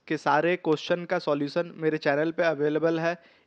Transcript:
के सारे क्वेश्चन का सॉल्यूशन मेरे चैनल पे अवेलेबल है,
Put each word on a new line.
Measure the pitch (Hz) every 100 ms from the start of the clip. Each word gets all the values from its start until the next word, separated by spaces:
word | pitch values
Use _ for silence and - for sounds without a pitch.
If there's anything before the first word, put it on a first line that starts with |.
| -
के | 151
सारे | 147 147 165 175
क्वेश्चन | 165 151 - 175 175
का | 180
सॉल्यूशन | - 147 143 175 170 -
मेरे | 160 156
चैनल | 151 143 160
पे | 165
अवेलेबल | 170 143 147 151 165 165
है, | 165 175 - _